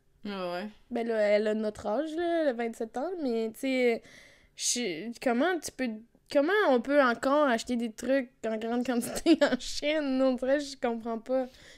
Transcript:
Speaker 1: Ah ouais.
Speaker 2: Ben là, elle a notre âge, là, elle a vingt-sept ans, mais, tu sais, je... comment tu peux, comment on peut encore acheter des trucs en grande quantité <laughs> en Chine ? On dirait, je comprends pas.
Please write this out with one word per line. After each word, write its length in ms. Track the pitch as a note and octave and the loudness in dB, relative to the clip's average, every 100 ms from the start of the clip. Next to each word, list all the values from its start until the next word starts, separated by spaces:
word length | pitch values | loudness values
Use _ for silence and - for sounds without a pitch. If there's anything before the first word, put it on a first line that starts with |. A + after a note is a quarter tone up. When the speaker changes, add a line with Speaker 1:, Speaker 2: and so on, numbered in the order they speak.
| _ _ G3+ | _ _ -8
Speaker 1:
Ah 240 | G3 F3+ | -6 -4
ouais. 120 | F3 G#3+ - - | -6 -8 -12 -8
Speaker 2:
Ben 160 | A#3+ A#3 | -6 -2
là, 120 | A3 | 0
elle 260 | G#3 G#3 G#3+ | 4 4 2
a 80 | |
notre 320 | A3 G#3+ G#3 G#3 | 0 -4 -4 -4
âge, 260 | A3 D#4+ D#4 | -4 -4 -4
là, 260 | E4+ E4+ | -2 0
elle 60 | D4+ | 0
a 40 | |
vingt-sept 440 | A#3 A#3 A3+ A3+ B3 | 0 -4 -6 -8 -6
ans, 140 | D#4 F#4 | -6 -4
mais, 300 | C4+ A3+ A3+ | -4 -2 -4
tu 60 | - | -4
sais, 420 | C4+ C4 B3 A3+ - - - - _ - | -2 2 2 0 -6 -20 -20 -20 _ -6
je... 560 | - A#3+ A#3 D#3 A3 A#3+ | -4 -2 -4 -6 -8 -4
comment 340 | C4 A#3 D#4+ F4+ | 0 2 2 0
tu 100 | - | -4
peux, 180 | - B3+ G#3+ A3+ _ - | -6 -6 -6 -14 _ -2
comment 200 | C#4+ D4 G#4 F#4 | 2 4 4 4
on 100 | B3+ | 2
peut 200 | A#3+ D4 | 4 4
encore 440 | C4 A#3 C4+ C#4+ C#4+ | 4 2 2 4 4
acheter 300 | A3+ - B3 | 2 -2 -4
des 160 | A#3 | -4
trucs 380 | G#3+ A#3+ C#4 B3 _ A3 | -4 0 0 0 _ -6
en 100 | A3 | -4
grande 280 | A3+ A#3+ B3 | -2 -2 0
quantité 520 | A#3+ A#3+ - - D4+ | -2 -2 0 4 6
<laughs> 40 | |
en 160 | D4 B3+ | 4 0
Chine ? 600 | - - D4 D#4 C#4+ C4 | -4 -4 -2 0 0 2
On 100 | C4 | 2
dirait, 260 | B3 B3+ C#4+ | 2 2 0
je 160 | C#4 C4+ | 0 -4
comprends 380 | A#3+ A#3 A3+ A3+ | -4 -4 -6 -6
pas. 280 | A#3+ C4 B3+ - - | -2 -2 -2 -8 -20